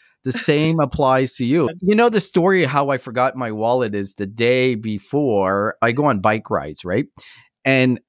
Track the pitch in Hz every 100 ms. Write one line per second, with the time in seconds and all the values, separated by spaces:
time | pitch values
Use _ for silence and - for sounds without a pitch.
0 | _ _ 131 - - 147 156 165 139 -
1 | 135 131 135 - 120 165 135 165 185 214
2 | 240 214 - - 185 185 135 143 139 135
3 | 131 117 127 123 117 107 113 127 113 101
4 | 98 - 98 110 117 127 127 113 113 104
5 | - 143 139 101 95 98 107 - 117 123
6 | 147 107 107 110 - 90 73 78 87 104
7 | 147 - - - _ _ 135 135 127 120